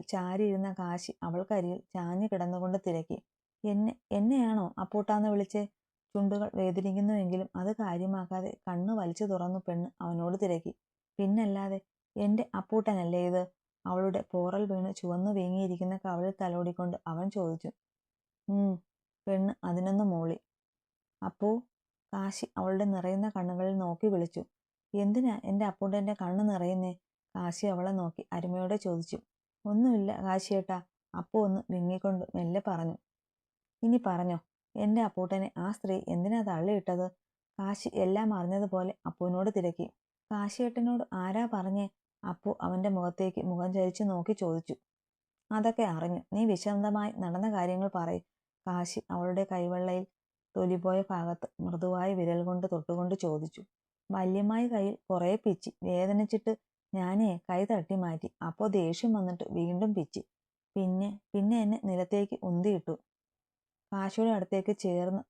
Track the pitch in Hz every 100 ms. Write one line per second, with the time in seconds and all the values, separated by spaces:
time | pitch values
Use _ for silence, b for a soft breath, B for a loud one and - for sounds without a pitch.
0 | - 196 180 196 208 196 196 185 175 175
1 | - - 170 175 190 208 175 180 - 185
2 | 170 180 214 185 175 180 185 190 190 165
3 | 160 - - _ _ _ 214 202 220 -
4 | - 202 220 269 233 214 180 - 185 208
5 | 208 214 214 202 196 208 202 _ _ _
6 | _ 202 196 202 208 - 185 185 196 190
7 | 202 214 180 185 190 180 185 220 202 175
8 | 190 190 180 185 - - - 175 196 220
9 | 170 170 208 185 175 185 185 170 180 -
10 | 170 170 170 190 196 165 - - _ _
11 | _ - 196 220 208 196 196 196 - _
12 | _ 208 208 220 - 190 - 220 214 190
13 | 170 175 180 180 180 _ _ _ 180 180
14 | 190 196 - 180 175 196 208 190 190 190
15 | 175 175 196 196 180 190 190 175 185 190
16 | 190 175 185 190 185 175 175 175 175 175
17 | 165 165 190 208 170 165 - - _ _
18 | _ _ _ _ - 202 196 180 - _
19 | _ _ 196 196 196 - 180 175 185 196
20 | 202 170 165 - _ _ _ _ _ _
21 | _ - 190 - 208 233 247 _ _ _
22 | _ 196 196 - - - 185 190 202 190
23 | 180 196 214 196 180 180 190 190 180 170
24 | 214 185 170 175 - _ _ _ _ 202
25 | 202 226 254 208 - 202 208 - 196 202
26 | 196 202 180 185 214 190 175 185 185 175
27 | _ _ _ 185 175 170 202 180 185 190
28 | 170 - - 175 175 180 185 208 185 170
29 | 165 - - _ _ _ 208 214 254 220
30 | 196 - 190 190 - 196 190 185 - _
31 | _ 175 - 220 202 190 - 180 175 185
32 | 196 185 - - 170 190 202 165 165 -
33 | _ _ _ _ _ _ _ _ 226 240
34 | 208 175 180 170 - _ _ 214 208 220
35 | 202 - 180 190 196 - 185 214 190 190
36 | - 175 190 226 202 165 185 208 190 180
37 | 185 - _ _ _ - 196 202 - -
38 | 185 202 220 196 175 196 202 185 185 -
39 | 170 - 180 180 196 202 175 170 - -
40 | _ _ - 208 202 - 240 240 240 240
41 | - 185 185 208 233 208 185 202 196 _
42 | _ _ 190 170 208 - 175 185 196 190
43 | 175 175 190 - 180 175 185 190 185 185
44 | 202 180 170 214 175 165 - - _ _
45 | _ _ _ _ - 214 226 226 208 160
46 | 170 175 - 202 226 180 208 202 208 208
47 | 208 - 180 175 220 202 175 185 196 185
48 | 170 180 - _ _ _ 190 180 175 220
49 | - 180 180 185 196 185 175 180 185 185
50 | 190 _ _ _ _ 190 180 180 185 190
51 | 190 180 170 175 - - 180 170 180 180
52 | 190 185 170 170 180 180 185 165 151 175
53 | 180 190 175 151 160 - - _ _ _
54 | - 196 185 190 208 226 240 220 196 -
55 | - 180 175 214 214 175 - - 180 180
56 | 190 202 214 214 226 214 _ _ _ 190
57 | 180 202 220 175 - 180 202 208 160 196
58 | 175 160 - - 170 - 208 196 165 170
59 | 226 214 180 175 - 170 170 175 214 196
60 | 147 - - _ _ _ _ 196 185 185
61 | 202 202 _ 202 202 233 208 226 196 180
62 | 180 202 202 - 185 175 202 185 - -
63 | _ _ _ _ _ _ _ _ - 196
64 | 196 220 226 208 185 196 190 208 190 175
65 | 180 196